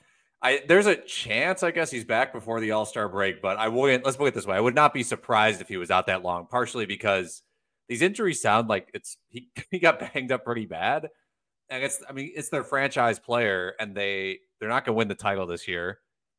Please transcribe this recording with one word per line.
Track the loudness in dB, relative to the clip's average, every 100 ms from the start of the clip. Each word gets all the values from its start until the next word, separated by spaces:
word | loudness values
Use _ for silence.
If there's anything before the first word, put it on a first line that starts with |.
| _ _ _ _
I, | 2 2 6
there's | 6 8
a | 2
chance, | -2 -10 -2 0 2 0
I | 0
guess, | 0 -2
he's | -4
back | 0 2 2
before | -2 -6 -2
the | 0
All-Star | 0 -2 -4 -4
break, | 0 -2 0
but | -4 0
I | 0
wouldn't, | 4 4 4
let's | 0 2
put | 0
it |
this | 0
way, | -2 2
I |
would | 2
not | 6 4
be | 4
surprised | -4 -6 0 4 4 2
if | -6
he | -8
was | 0
out | 2 2
that | -2
long, | -2 -6 -4
partially | -4 -2 -4
because | -6 -2 0 0 -2 -12 _ _ _ _ -10
these | 0
injuries | 0 0 -4 0
sound | 2 2 2
like | -2 -4
it's, | -16 -16 -20 _
he, | -18 -16 -18
<laughs> | -8
he | 2
got | 4 4
banged | -4 -6 -2
up | -4
pretty | -2 -6 -6
bad. | -4 -2 -2 -6 _ _ _ _ _ _
And | -6
it's, | -4 -6 -10
I |
mean, | -12 -10
it's | -10 -6
their | -6
franchise | -2 -2 0 2 2 0
player, | -2 0 2 0 -2 -6
and | -8
they, | -4 -2 -2 -4 -8 _ _
they're | -2
not | -2
gonna | 0 0
win | 0
the |
title | -2 -2 -2 -4
this | -6 -6
year. | -6 -6 -8 _ _ _